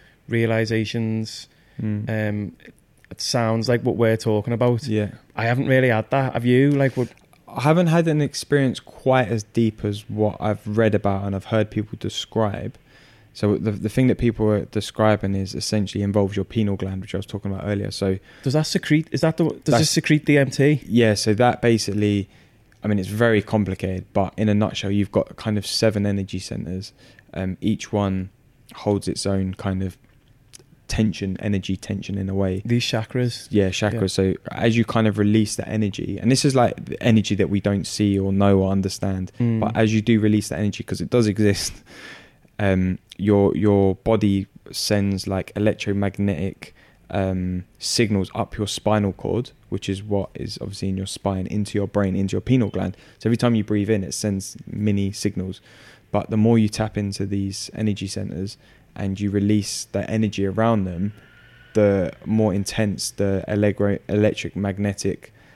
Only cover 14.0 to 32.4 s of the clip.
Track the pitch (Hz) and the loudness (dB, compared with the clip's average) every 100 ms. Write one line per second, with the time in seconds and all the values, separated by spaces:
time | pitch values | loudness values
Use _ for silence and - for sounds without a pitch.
14 | 127 - 120 107 107 104 - 107 - - | 2 4 0 0 0 0 -2 -6 -6 0
15 | 107 104 98 98 95 - - 107 95 101 | 2 2 0 -2 -4 -6 -2 -2 -2 -2
16 | 101 101 98 101 92 117 104 98 95 95 | 0 2 0 -2 -4 -2 -2 -2 -4 -6
17 | - 95 - 101 98 95 104 101 101 - | -6 -8 -8 -8 -8 -6 -4 -4 -4 -4
18 | 98 92 - - 135 147 156 - - 151 | -2 -2 -6 -8 -2 0 0 -2 0 0
19 | 156 127 165 - 160 - - 123 156 - | 0 0 0 0 -2 -2 0 2 2 0
20 | - 151 - 147 131 - 139 147 - 117 | 2 2 4 4 2 2 2 2 2 4
21 | 110 101 110 104 123 - 120 113 - 101 | 4 4 2 2 2 4 2 2 0 0
22 | 104 104 95 _ _ _ _ _ 107 104 | 2 0 -2 _ _ _ _ _ -2 0
23 | 95 107 117 110 - 110 95 95 95 92 | -2 0 2 4 2 0 0 -2 -4 -6
24 | - 101 95 - 107 104 107 - 98 101 | -4 -2 -2 0 2 2 0 -2 -2 0
25 | 98 - - - 110 104 - - 113 104 | 0 -2 -2 -6 -4 -4 -4 0 0 2
26 | 101 98 95 92 - 107 82 92 104 - | 0 -2 -4 -8 -8 -8 -8 -8 -10 -18
27 | - - _ - 92 90 101 110 - 104 | -20 -20 _ -8 -6 -4 -2 -4 -4 -2
28 | 101 95 92 - _ _ _ - - 101 | -2 -2 -6 -12 _ _ _ -6 -2 -2
29 | - - 98 98 95 95 98 95 95 - | -2 -4 -2 -2 -2 -4 -4 -4 -4 -8
30 | _ _ _ _ _ - _ _ - - | _ _ _ _ _ -20 _ _ -6 0
31 | 110 - 98 92 104 98 95 95 - 98 | 0 0 -6 -4 -2 -2 -2 -6 -6 -8
32 | 95 98 95 98 | -6 -6 -4 -2